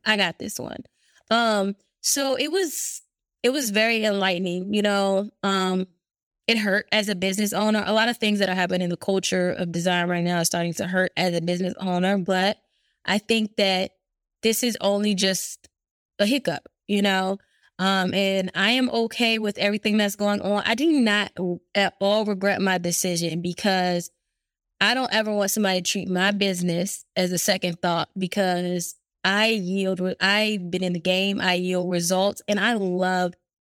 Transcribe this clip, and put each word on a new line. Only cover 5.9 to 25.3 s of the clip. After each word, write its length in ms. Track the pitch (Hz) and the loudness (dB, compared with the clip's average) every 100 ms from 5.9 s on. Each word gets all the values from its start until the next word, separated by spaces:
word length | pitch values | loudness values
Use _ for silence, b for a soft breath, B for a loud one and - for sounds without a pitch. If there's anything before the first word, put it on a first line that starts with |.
| _ _ _ _ _ - | _ _ _ _ _ -2
it 100 | - | 0
hurt 280 | 208 202 - | 0 -2 0
as 160 | 214 208 | -2 -2
a 80 | 185 | -2
business 360 | 190 190 208 | -2 -2 -2
owner. 300 | - 214 214 | 0 0 0
A 80 | 196 | 0
lot 160 | 214 226 | 0 0
of 100 | 240 | 0
things 200 | 214 208 | 0 0
that 100 | 190 | 0
are 60 | |
happening 280 | 185 180 180 | 0 0 0
in 80 | 175 | -2
the 60 | 175 | -2
culture 540 | - 190 - 185 180 | -2 -2 0 0 0
of 220 | - 175 | -2 -4
design 360 | 170 175 175 175 | -2 0 2 0
right 140 | 175 | 0
now 160 | 175 175 | 0 0
are 60 | |
starting 300 | 165 175 170 | 0 0 -2
to 120 | 165 185 | -4 -2
hurt 240 | 185 190 - | 0 0 0
as 180 | 180 | 0
a 60 | 170 | 0
business 340 | 170 175 180 - | 0 -2 -2 -4
owner, 400 | 190 180 185 202 | -2 0 2 0
but 400 | 180 185 196 - _ _ _ _ | 0 2 2 -2 _ _ _ _
I 140 | - 208 | -2 -2
think 380 | - 226 214 - | 0 0 0 0
that 400 | 196 185 190 - _ _ _ _ | 2 2 -2 -8 _ _ _ _
this 200 | 226 220 | 0 2
is 140 | 247 214 | 0 0
only 360 | 196 202 208 190 | 0 2 2 2
just 520 | 190 185 - - - _ _ _ _ - | 0 0 -6 -12 -20 _ _ _ _ -2
a 60 | 202 | 0
hiccup, 420 | 277 - 147 - _ - | 0 -2 -6 -8 _ -4
you 160 | 202 | 0
know? 360 | 202 190 190 196 b b b - | 2 2 0 -4 b b b -4
Um, 340 | 190 196 180 | 0 2 2
and 380 | 190 196 190 190 | 2 2 0 -2
I 160 | - 196 | 0 2
am 200 | 247 254 | 2 0
okay 500 | 233 226 - 233 220 | 0 -2 0 0 0
with 180 | 214 202 | -2 -2
everything 380 | 202 214 214 214 | -2 0 0 2
that's 180 | 208 | 0
going 260 | 202 208 208 | 0 -2 0
on. 220 | 190 208 | 0 -2
I 120 | - 226 | 0 0
do 160 | 320 | 2
not 400 | 302 226 208 196 - 180 175 - | 4 4 2 0 -4 -6 -6 -4
at 200 | 202 196 - | 0 0 0
all 240 | 196 208 | 0 2
regret 360 | 208 196 196 196 | 0 0 0 2
my 180 | 190 185 | 0 0
decision, 640 | 175 170 185 170 170 165 | 0 -2 -2 -2 -2 -2
because 680 | 175 175 208 190 180 175 175 _ _ _ _ _ _ - | -4 -2 0 2 2 0 -4 _ _ _ _ _ _ 0
I 140 | 202 | 2
don't 180 | 247 247 | 2 0
ever 200 | 214 214 | 0 0